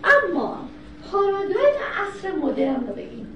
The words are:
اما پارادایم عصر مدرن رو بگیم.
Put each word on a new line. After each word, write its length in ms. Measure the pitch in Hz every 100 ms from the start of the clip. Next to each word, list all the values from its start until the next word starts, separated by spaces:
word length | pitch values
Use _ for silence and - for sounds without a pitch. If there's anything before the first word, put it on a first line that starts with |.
اما 540 | - 554 415 311 214 - - - - - -
پارادایم 640 | 392 403 392 403 392 571 571 - -
عصر 340 | 403 392 381 320
مدرن 520 | 277 262 269 262 240
رو 60 |
بگیم. 340 | 202 - 233 214